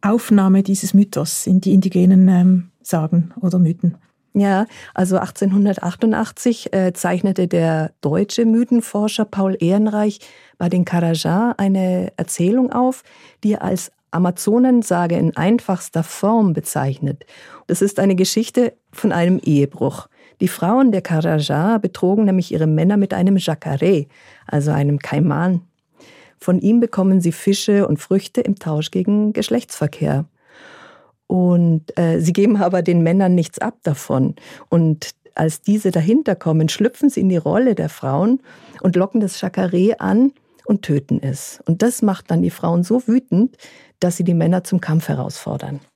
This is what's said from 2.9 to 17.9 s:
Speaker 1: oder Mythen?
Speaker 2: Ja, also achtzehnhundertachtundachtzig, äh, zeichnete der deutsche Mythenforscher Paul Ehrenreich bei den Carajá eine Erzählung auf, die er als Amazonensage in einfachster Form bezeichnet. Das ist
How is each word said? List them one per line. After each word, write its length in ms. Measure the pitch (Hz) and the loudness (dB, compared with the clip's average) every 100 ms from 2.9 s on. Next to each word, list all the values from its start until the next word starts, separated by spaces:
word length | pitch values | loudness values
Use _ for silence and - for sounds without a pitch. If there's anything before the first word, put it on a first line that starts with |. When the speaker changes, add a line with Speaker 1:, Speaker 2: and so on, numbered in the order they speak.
| 170 156 175 170 - | -2 0 0 -2 -4
Speaker 1:
oder 180 | 185 185 | -2 2
Mythen? 380 | 170 175 175 175 _ _ _ | 2 2 -2 -4 _ _ _
Speaker 2:
Ja, 320 | 202 202 190 226 - - | 0 2 2 0 -6 -14
also 240 | - 185 185 | -4 0 0
achtzehnhundertachtundachtzig, 1500 | - - 196 196 202 - - - 226 214 220 - 247 233 - | -2 -2 0 2 2 0 -6 -2 0 0 -4 -4 -4 -2 -4
äh, 180 | 196 185 | -2 -2
zeichnete 560 | 175 180 180 196 190 180 | -2 -4 -2 -2 -2 0
der 440 | 175 165 160 156 _ | 0 0 0 -4 _
deutsche 420 | 143 160 202 - | -4 -2 -2 0
Mythenforscher 800 | 233 226 240 240 226 208 208 - | 2 2 2 0 -2 -4 -4 -4
Paul 320 | 214 196 190 190 | -6 -2 -2 0
Ehrenreich 640 | 170 196 214 208 214 202 - - - _ | 0 2 0 0 -2 -4 -16 -20 -20 _
bei 100 | 175 | -2
den 160 | 180 | 0
Carajá 680 | 175 175 170 165 160 175 233 226 | 0 0 0 -2 -2 0 0 -2
eine 560 | 196 190 185 180 185 - | -2 0 0 -2 -4 -8
Erzählung 540 | 175 - 175 240 254 | -8 -2 0 0 0
auf, 320 | - 254 254 _ - - _ | 0 -2 -2 _ -20 -20 _
die 120 | 214 | -2
er 80 | 208 | -2
als 280 | 185 190 - _ _ | -2 -4 -6 _ _
Amazonensage 1040 | 170 180 175 - 226 254 247 220 175 175 175 | -2 -2 0 0 2 4 2 2 0 0 0
in 200 | 165 - | -2 0
einfachster 640 | 170 240 - 180 - 165 | 0 0 0 -6 -4 -6
Form 500 | 165 - 202 226 208 | -6 -2 0 2 2
bezeichnet. 720 | 160 - 143 135 135 139 143 - - - - - | 0 -4 -4 -4 -4 -6 -8 -12 -20 -20 -20 -6
Das 140 | 175 | -2
ist 180 | 202 | -2